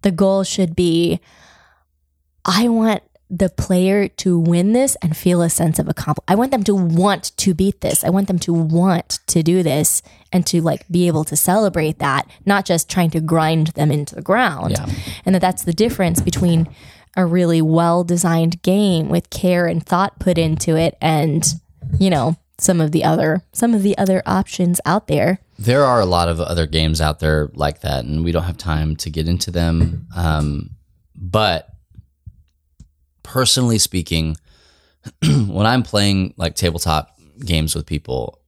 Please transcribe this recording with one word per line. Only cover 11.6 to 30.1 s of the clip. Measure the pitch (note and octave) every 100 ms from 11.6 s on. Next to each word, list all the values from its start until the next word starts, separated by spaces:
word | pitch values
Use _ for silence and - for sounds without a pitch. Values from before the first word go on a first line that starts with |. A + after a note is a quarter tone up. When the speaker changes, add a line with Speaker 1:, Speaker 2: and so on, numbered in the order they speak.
| G#3 E3+ D#3 D#3
Speaker 1:
that, | C#3+ C3 - -
not | F#3+ G3+ F#3+
just | E3+ -
trying | F#3 E3
to | D#3+
grind | D#3 D#3+ D#3 D#3+ D#3
them | - D3+
into | D#3 D3
the | -
ground." | D#3+ G#3 A#3+ C#3+ -
Speaker 2:
Yeah. | - - - - -
Speaker 1:
And | -
that | F#3
that's | F#3 F3+
the | F3+
difference | D#3+ A3+ - F3+ F3
between | - - F3+ E3 E3 - - - _ -
a |
really | F3+ F3 F3 E3
well-designed | D#3 E3 E3+ F3 E3+ F3 E3+ E3 E3 F3
game | - G3 G#3 E3+ D3
with | E3+ -
care | - F3+ F3 E3+
and | E3
thought | - F3+ G3+ -
put | F#3 E3+
into | D#3+ D#3 - D#3+
it | E3 -
and, | D#3+ D#3 D#3 D3+ - D#3+ _ _ - -
you | F#3+
know, | D#3+ B2+ E3 _ -
some | - F3
of | D#3
the | D#3+
other, | D#3+ D#3+ D#3 F3 _
some | - A#3
of | A3+
the | G3 -
other | F#3+ F#3+ -
options | F#3+ - - F3+ F3 -
out | G3 -
there. | D3 C3+ F#3+ _ -
Speaker 2:
There | G#2+ C3
are | C#3 A#2+
a | F#2+
lot | F2 E2+
of | E2
other | F2 E2+ D#2
games | D#2+ D#2+ D#2
out | D#2 D2+
there | D#2 D#2 D2+
like | - D2 -
that, | C#2 C2+
and | A#1+ D2+
we | E2
don't | E2
have | F2 D#2+
time | E2+ D#2 D#2 D2+
to | D#2+
get | D#2 D#2+
into | F2 -
them. | F2 E2 E2 E2 E2+ -